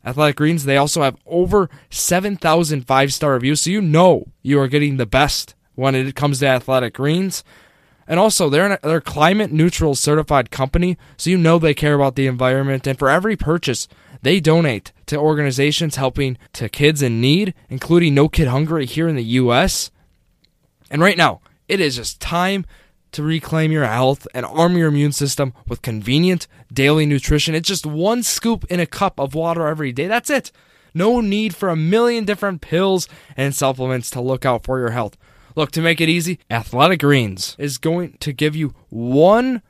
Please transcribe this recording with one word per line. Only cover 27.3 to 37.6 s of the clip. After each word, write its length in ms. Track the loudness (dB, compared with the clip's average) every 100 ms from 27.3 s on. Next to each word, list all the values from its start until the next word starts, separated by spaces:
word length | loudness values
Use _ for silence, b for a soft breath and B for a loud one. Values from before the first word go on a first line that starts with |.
| 0 0
It's 160 | -4 -4
just 160 | -6 -6
one 380 | -2 -2 -2
scoop 420 | -2 -4 -2 -4 -4
in 80 | -4
a 80 | -4
cup 320 | -2 -4 -2
of 160 | -6 -4
water 320 | -4 -2 -2
every 240 | -2 -6
day. 160 | -4 -2
That's 240 | -2 -2
it. 200 | -4 -4 b b b b -2
No 260 | 0 2
need 340 | 0 0 -2 -2
for 140 | -2
a 60 | 0
million 500 | 2 2 2 0 -2
different 360 | -4 -4 -6
pills 460 | -4 -2 0 0 -4 B B B
and 160 | -4
supplements 560 | -2 -2 -2 -4 -4 -6
to 100 | -6
look 260 | -4 -2 -2
out 160 | -2
for 160 | -2 -4
your 120 | -2
health. 240 | -4 -6 _ b b b -6
Look, 160 | -4
to 100 | 0
make 180 | 0 0
it 80 | 0
easy, 320 | 0 -2 -8 _
Athletic 500 | -6 -4 2 2 4
Greens 560 | 4 2 2 -6 -10
is 220 | -8